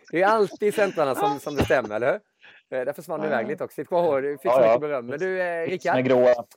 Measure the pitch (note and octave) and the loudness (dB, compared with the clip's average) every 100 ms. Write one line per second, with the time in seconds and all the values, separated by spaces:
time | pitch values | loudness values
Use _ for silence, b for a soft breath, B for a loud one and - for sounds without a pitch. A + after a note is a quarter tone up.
0 | - D#3+ G3 A3 G3 - G#3 G#3+ G3 E3+ | -6 0 2 2 0 0 -2 0 0 0
1 | C#3 B2 G#4 C#3+ D3+ C#3 - C#3+ G#2+ G#2+ | 0 0 -2 -4 -6 -2 2 2 0 -2
2 | B2+ G#3 _ _ b b - C3 B2+ D#3+ | 0 -2 _ _ b b -10 -6 -6 -8
3 | E3 D#3 D3+ B2 A2+ D3+ B2+ - C#3+ F3 | -8 -6 -2 -2 -2 -6 -10 -10 -4 0
4 | E3+ C#3 C#3 D3 B2 C3 A2+ A#2+ D3 C#3 | 2 0 -2 -4 2 4 6 4 0 -6
5 | A#2+ D3 F#3+ F#3 F3+ E3+ E3 F#3 F3 C3 | -6 -6 -4 -4 -4 -4 -6 -4 -2 0
6 | B2+ B2+ B2 A#2+ - | 2 4 4 4 -2